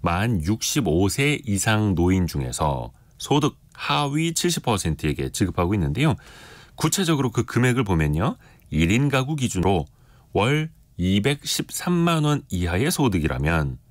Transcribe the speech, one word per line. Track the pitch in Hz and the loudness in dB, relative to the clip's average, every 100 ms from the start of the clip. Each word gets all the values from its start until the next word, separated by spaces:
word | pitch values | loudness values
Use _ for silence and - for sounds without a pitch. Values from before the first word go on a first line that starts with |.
만 | 85 85 113 107 | -2 -2 0 -2
육십오 | 78 110 - 151 98 80 98 | -2 -2 -2 -2 0 2 0
세 | - 139 147 | 0 -2 -2
이상 | - 98 110 107 107 | -4 -2 0 2 2
노인 | 85 87 92 85 | 2 2 2 0
중에서 | 76 64 64 78 65 60 - - - | -2 -6 -2 -2 -2 -6 -14 -20 -18
소득 | - 143 147 - - | 0 2 2 -4 -20
하위 | - - 143 147 143 165 | -12 -4 -2 0 0 -2
칠십 | 165 175 165 | 0 -2 -2
퍼센트에게 | - 104 82 76 76 69 67 | 0 0 0 -2 -2 -2 -4
지급하고 | - 92 - 87 | -2 -2 0 0
있는데요. | 104 78 76 156 98 - - - - - - | 0 0 0 0 0 -6 -20 -20 -20 -20 -6
구체적으로 | 160 - 175 151 127 | -4 -2 0 2 0
그 | 117 | -2
금액을 | 110 - 123 120 | -2 2 2 2
보면요. | 104 87 76 76 117 247 - - - | 0 2 2 2 0 -2 -14 -20 -6
일 | 151 165 | 0 2
인 | 185 143 | 2 2
가구 | 135 131 156 | 0 0 -2
기준으로 | 120 95 87 95 71 _ - - _ | -2 0 2 2 -2 _ -20 -20 _
월 | - 107 147 160 - - - | 0 2 0 -2 -8 -20 -4
이백십삼만 | 90 98 107 143 - - - - - 180 170 165 | 0 2 2 -2 -4 -6 -6 -6 -2 2 2 2
원 | 151 147 - | 2 0 -2
이하의 | 92 87 90 139 | -4 -2 0 0
소득이라면 | 180 135 92 76 65 71 82 73 62 _ | 2 2 2 0 0 0 2 0 -4 _